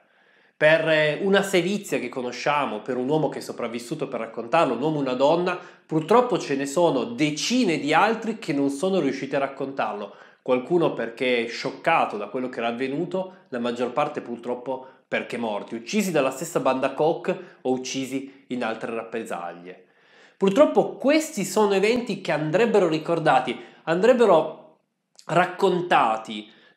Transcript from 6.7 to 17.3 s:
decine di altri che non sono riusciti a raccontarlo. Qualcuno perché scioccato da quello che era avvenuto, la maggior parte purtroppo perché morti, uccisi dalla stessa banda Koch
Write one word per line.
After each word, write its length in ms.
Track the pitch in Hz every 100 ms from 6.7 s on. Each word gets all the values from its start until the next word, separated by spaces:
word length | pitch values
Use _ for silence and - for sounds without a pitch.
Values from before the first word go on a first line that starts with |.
| 180 170 135
decine 720 | 113 120 151 151 - 247 208 151
di 160 | 139
altri 460 | 156 208 220 220 -
che 120 | -
non 160 | 139 139
sono 280 | 139 190 190
riusciti 380 | 139 - 131 113
a 20 |
raccontarlo. 800 | 135 - 139 135 113 101 101 - - _
Qualcuno 520 | - 127 123 175 147
perché 520 | 127 113 - 127 120 117
scioccato 720 | - 135 - 165 160 117 107
da 100 | 104
quello 220 | 131 127
che 100 | 123
era 100 | 117
avvenuto, 760 | 117 131 143 175 185 185 - _
la 100 | 123
maggior 320 | 120 120 123
parte 280 | 147 147 131
purtroppo 680 | 120 117 123 120 135 127 - - -
perché 300 | 113 110 120
morti, 400 | 117 101 98 117
uccisi 340 | - 214 190
dalla 200 | 156 131
stessa 280 | - 165 -
banda 340 | - 247 -
Koch 420 | - 160 165 -